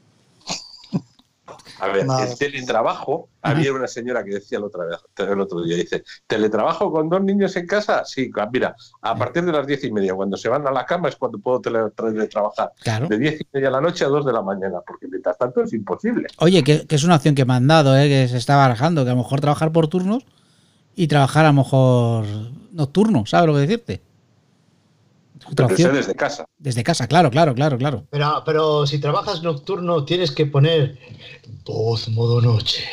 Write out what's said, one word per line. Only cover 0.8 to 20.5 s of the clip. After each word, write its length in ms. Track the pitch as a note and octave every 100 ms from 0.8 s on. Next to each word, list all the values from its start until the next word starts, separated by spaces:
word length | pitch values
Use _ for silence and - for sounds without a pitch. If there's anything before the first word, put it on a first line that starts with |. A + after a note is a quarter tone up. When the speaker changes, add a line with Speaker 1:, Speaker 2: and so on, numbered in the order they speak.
| - E3+ - _ _ _ - - - -
Speaker 1:
A 100 | F#2+
ver, 180 | G2 C3+
Speaker 2:
Madre. 240 | C3 B2+
Speaker 1:
el 60 | A#2+
teletrabajo, 880 | C#3+ C#3 B2+ A2+ C3+ F3+ - D#3 - _
Speaker 3:
Ajá. 120 | G#2
Speaker 1:
había 160 | C#3 C#3
una 160 | C3 B2
señora 380 | - A#2+ A#2+
que 60 | G2
decía 260 | G2+ - A2
el 80 |
otro, 160 | G#2 F2+ E2+ E2+ _ -
el 220 | G2 G2
otro 220 | G2 E2+
día, 140 | E2+ F2
dice, 260 | F2 F2+ - - -
"¿teletrabajo 640 | A2 G#2+ G#3+ B2+ E3 G3
con 200 | D#3+ D#3
dos 120 | F#3
niños 320 | G3 G3+ F#3+ F#3
en 100 | F3
casa?". 360 | G3+ G#3 E3 -
Sí, 240 | - C3
ca-, 180 | - G#2+
mira, 240 | B2+ F2+ - - _
a 100 | A2
Speaker 3:
Sí. 60 | A2+
Speaker 1:
partir 260 | B2+ E3+
de 80 | F3
las 140 | D3+ C3+
diez 180 | C#3
y 80 | B2+
media, 220 | G#2+ G2
cuando 240 | F#2 G2 F#2+
se 100 | A2
van 180 | C3 C#3+
a 40 |
la 160 | C3 B2
cama, 240 | F3 D3+
es 60 | -
cuando 220 | B2 A2
puedo 220 | B2+ B2+
tele-, 300 | A#2+ A#2 A2
teletrabajar. 760 | - A2 A2 G#2+ A2 G#2 - G#2 -
Speaker 3:
Claro. 280 | - A2 A#2
Speaker 1:
De 100 | G#2+
diez 240 | D3 D#3
y 40 | -
media 160 | C#3 C3+
de 40 |
la 100 | C3
noche 240 | E3 F3+ D#3
a 20 |
dos 160 | D3
de 80 | D3+
la 80 | B2
mañana, 380 | F#2+ G2 F#2+ F2 -
porque 200 | - F2+
mientras 300 | F#2 F#2 F2+
tanto 260 | B2 A#3+
es 100 | A3+
imposible. 540 | A2+ - F2+ G#3+ A3+ - -
Speaker 3:
Oye, 260 | E3 F#3
que, 220 | C#3 D3+ -
que 80 | D3+
es 80 |
una 120 | E3 F3
opción 180 | D#3+
que 100 | C#3
me 80 | B2+
han 140 | B2+ B2+
dado, 280 | D#3+ C3+ C3+
¿eh? 120 | C#3+
Que 180 | C3+ B2+
se 100 | B2
está 180 | A#2 C#3+
barajando, 480 | C3+ A2+ D3+ E3
que 60 | B2
a 40 |
lo 40 | B2
mejor 200 | B2+ C3+
trabajar 280 | D3 D3 D#3+
por 160 | E3 D#3
turnos 360 | F3+ F#3 A#3 - _ _